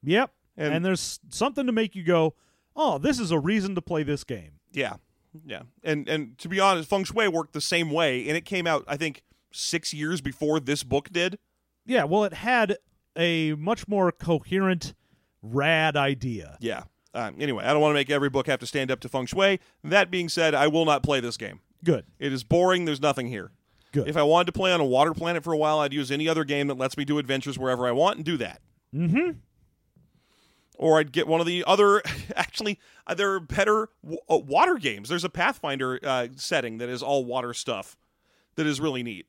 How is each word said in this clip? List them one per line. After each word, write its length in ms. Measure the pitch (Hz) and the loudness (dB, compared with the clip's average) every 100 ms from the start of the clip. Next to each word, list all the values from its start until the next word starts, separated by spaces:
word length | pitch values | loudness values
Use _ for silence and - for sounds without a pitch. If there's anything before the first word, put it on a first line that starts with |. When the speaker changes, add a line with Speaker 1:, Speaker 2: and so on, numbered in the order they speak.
Speaker 1:
Yep. 300 | 135 185 262 _ _ - | 2 2 2 _ _ -6
Speaker 2:
And 160 | 151 | -2
Speaker 1:
And 100 | 156 | 0
there's 380 | 180 185 - - - | 0 -2 -4 -12 -14
something 360 | - 240 285 254 | -2 -2 0 0
to 60 | |
make 240 | 226 226 196 | 0 -2 -2
you 80 | |
go, 300 | 170 175 160 - _ _ _ - | 2 4 2 -2 _ _ _ -2
"Oh, 220 | 294 147 | 0 2
this 220 | 156 262 | 0 0
is 120 | 196 | 0
a 80 | 240 | 0
reason 340 | 151 214 196 185 | 2 0 0 -6
to 60 | |
play 220 | - 170 | -4 -4
this 220 | 147 147 - | -2 -4 -6
game." 260 | 113 78 73 _ | -12 -12 -20 _
Speaker 2:
Yeah. 220 | 143 131 - _ _ _ 156 160 | -6 -6 -6 _ _ _ -20 -14
Yeah. 160 | 95 120 _ | -14 -14 _
And, 260 | 175 151 139 | -4 -4 -2
and 280 | 156 135 120 | -6 -6 -12
to 100 | 170 | -6
be 100 | 190 | 2
honest, 300 | 196 185 156 | 4 4 0
Feng 160 | 202 185 | -2 0
Shui 220 | 220 214 | 0 2
worked 240 | 165 156 | 0 -2
the 80 | 151 | -6
same 280 | - 175 165 | -2 0 0
way, 380 | 151 160 127 120 | 2 2 0 -2
and 80 | 160 | -4
it 80 | 165 | -2
came 220 | 190 170 | -4 0
out, 160 | 151 - | 0 -2
I 120 | 143 | -4
think, 260 | 160 135 _ _ _ | -4 -6 _ _ _
six 400 | - - 170 - | -10 -4 -4 -6
years 300 | 147 151 170 | -6 -4 -4
before 380 | 139 131 151 156 | -6 -4 0 0
this 240 | 131 143 | 0 -4
book 260 | 131 135 - | 0 -2 -2
did. 280 | 170 175 196 _ _ _ _ - | -2 -2 -4 _ _ _ _ -2
Speaker 1:
Yeah, 180 | 247 | 0
well, 220 | 147 190 208 | 2 2 0
it 80 | |
had 440 | 165 220 247 214 196 _ _ _ - | -2 0 2 2 -2 _ _ _ -2
a 380 | 170 165 156 | 0 0 0
much 340 | 151 160 226 - | -2 -2 -4 -2
more 240 | 202 180 | 2 2
coherent, 840 | - - 165 - 185 190 180 - - _ _ _ _ | 0 -2 -2 0 0 2 0 -4 -14 _ _ _ _
rad 540 | 110 123 143 160 156 147 | -6 0 2 4 4 2
idea. 640 | 139 135 127 110 76 73 | 0 0 -4 -6 -10 -8
Speaker 2:
Yeah. 240 | 117 104 - _ _ | -6 -6 -10 _ _
Uh, 180 | - 113 71 | -8 -8 -4
anyway, 240 | 147 117 | -4 -2
I 80 | 123 | 2
don't 100 | 151 | 4
wanna 120 | 151 147 | 4 4
make 140 | 139 | 2
every 180 | 143 139 | 2 2
book 160 | 135 131 | 0 0
have 120 | 135 | -2
to 80 | 120 | -2
stand 240 | 151 131 | -4 -2
up 80 | 131 | -4
to 100 | 123 | -4
Feng 160 | 135 127 | -6 -4
Shui. 340 | 185 196 190 _ _ | 2 2 2 _ _
That 280 | 151 190 185 | 0 2 2
being 160 | 185 175 | -2 -4
said, 240 | - 160 | 2 2
I 140 | 143 147 | 4 4
will 180 | 156 160 | 4 4
not 160 | 147 | 2
play 200 | 147 139 | 2 0
this 160 | 120 113 | -2 -8
game. 240 | 104 - _ _ | -12 -14 _ _
Speaker 1:
Good. 220 | 165 139 - _ | 0 0 0 _
Speaker 2:
It 140 | 143 | -4
is 100 | 135 | -4
boring. 420 | 113 165 180 185 170 | 0 4 4 4 2
There's 160 | 143 | 0
nothing 260 | 147 139 120 | 0 0 -4
here. 240 | 117 90 _ _ _ _ | -6 -10 _ _ _ _
Speaker 1:
Good. 160 | 147 143 | -2 -2
Speaker 2:
If 80 | 151 | 2
I 60 | |
wanted 240 | 147 165 175 | 4 4 4
to 40 | |
play 220 | - 190 | 0 0
on 80 | 175 | 2
a 40 | 143 | 2
water 280 | 127 151 | 4 4
planet 300 | 156 170 170 | 2 -2 -4
for 100 | 151 | -2
a 40 | 156 | 0
while, 220 | 151 156 | 2 2
I'd 140 | 147 | 0
use 180 | 139 131 | -2 -4
any 160 | 139 156 | -2 0
other 160 | 160 | 0
game 240 | 147 143 143 | 0 0 0
that 100 | 131 | 0
lets 200 | 131 - | -4 -4
me 80 | 143 | -2
do 120 | 147 | -2
adventures 400 | 131 135 135 131 | -2 -4 -4 -4
wherever 300 | 131 123 123 | -2 0 0
I 40 | |
want 260 | 123 175 - | 2 2 2
and 80 | 156 | -4
do 100 | 165 | -4
that. 240 | 107 71 _ _ _ | -4 -8 _ _ _
Speaker 1:
Mm-hmm. 380 | 135 170 202 359 320 _ _ _ _ _ _ _ _ _ _ _ _ _ _ | -4 0 2 0 -4 _ _ _ _ _ _ _ _ _ _ _ _ _ _
Speaker 2:
Or 200 | 160 156 | 4 4
I'd 120 | 151 | 4
get 160 | 131 165 | 0 0
one 120 | 160 | 2
of 80 | 170 | 2
the 160 | 175 165 | -2 2
other, 380 | 196 202 202 - - | 4 6 4 0 -10
<laughs> 160 | - - | -8 -4
actually, 420 | - - 214 202 _ _ - | -4 -4 -6 -6 _ _ -10
uh, 80 | 175 | -2
there 180 | 202 | -2
are 60 | 190 | -2
better 500 | 160 - 202 214 214 _ | -4 0 2 2 0 _
w-, 160 | - 160 - | -12 -12 0
uh, 80 | 156 | 0
water 380 | 139 143 349 330 | 2 4 4 4
games. 340 | 147 101 107 | 0 -4 -4
There's 140 | 170 | -4
a 60 | 165 | -4
Pathfinder, 720 | - 180 269 151 139 131 127 | 0 -2 0 -6 -4 -4 -4
uh, 240 | 139 131 120 135 | -2 -2 -4 -8
setting 420 | - 165 120 113 | -2 -2 -2 -6
that 100 | 123 | -8
is 140 | 123 | -6
all 240 | 123 143 123 | 0 0 0
water 260 | 127 120 120 | -4 -6 -8
stuff 420 | - 110 98 - _ _ _ _ _ - | -6 -6 -6 -16 _ _ _ _ _ -4
that 100 | 151 | -2
is 120 | 139 | 0
really 220 | 151 127 | -2 -4
neat. 240 | 117 98 | -6 -10